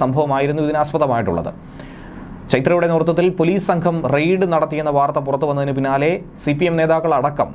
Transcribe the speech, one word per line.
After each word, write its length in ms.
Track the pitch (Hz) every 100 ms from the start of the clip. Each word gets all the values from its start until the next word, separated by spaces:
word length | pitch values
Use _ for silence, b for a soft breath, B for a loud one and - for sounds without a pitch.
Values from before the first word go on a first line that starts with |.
സംഭവമായിരുന്നു 640 | 131 135 147 135 143 151 151
ഇതിനാസ്പദമായിട്ടുള്ളത്. 840 | 151 151 156 143 117 95 87 82 - B B B B B B B B -
ചൈത്രയുടെ 340 | 127 151 175 170
നേതൃത്വത്തിൽ 360 | 165 156 165 180 180
പോലീസ് 260 | 165 196 -
സംഘം 260 | 175 175 165 127
റെയ്ഡ് 320 | 143 160 185 185
നടത്തിയെന്ന 380 | 160 151 151 151 143
വാർത്ത 220 | 143 151 139
പുറത്തു 180 | 139 151
വന്നതിന് 220 | 139 139 135
പിന്നാലെ 340 | 135 139 151 196 - -
സി 100 | 151 143
പി 60 | 175
എം 40 | 165
നേതാക്കൾ 320 | 160 160 160 143
അടക്കം 300 | 143 147 90